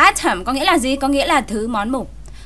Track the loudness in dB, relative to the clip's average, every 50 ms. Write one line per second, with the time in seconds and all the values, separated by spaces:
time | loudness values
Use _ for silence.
0 | 4 4 4 4 0 0 0 0 -2 -4 -2 0 2 2 2 2 2 0 -2 0
1 | 0 0 2 2 2 2 2 0 0 -2 -4 -4 -4 -2 -2 -4 -2 -2 -4 -4
2 | -6 -8 -12 -16 -18 -18 -18 -18 -16